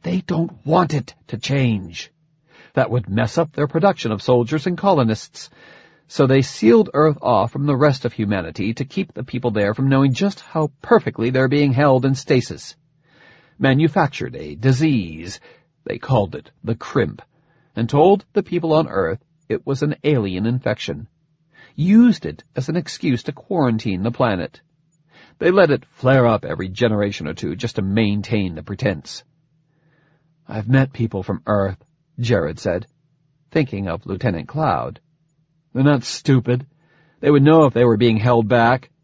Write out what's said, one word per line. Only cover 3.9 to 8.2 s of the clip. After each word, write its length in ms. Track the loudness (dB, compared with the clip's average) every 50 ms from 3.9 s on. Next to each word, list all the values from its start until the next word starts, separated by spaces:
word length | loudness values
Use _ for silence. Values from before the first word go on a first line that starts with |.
| 0 0 -4 -4
of 100 | -4 -4
soldiers 460 | 0 2 2 2 2 0 -2 -4 -2 -4
and 100 | -4 -2
colonists. 720 | 0 2 2 2 2 0 0 -2 -6 -18 _ -20 -20 -20 _ _ -20 -20 -20 -20 _ _ _ _ _ _
So 200 | 0 2 2 4
they 140 | 4 4
sealed 480 | 2 0 -4 0 4 6 6 6 4 2 2
Earth 240 | 2 2 2 2 0
off 300 | 0 2 2 2 2 0 -2
from 120 | -4 -2
the 120 | -2 0 2
rest 260 | 2 2 2 0 -4
of 80 | -8
humanity 640 | -4 -4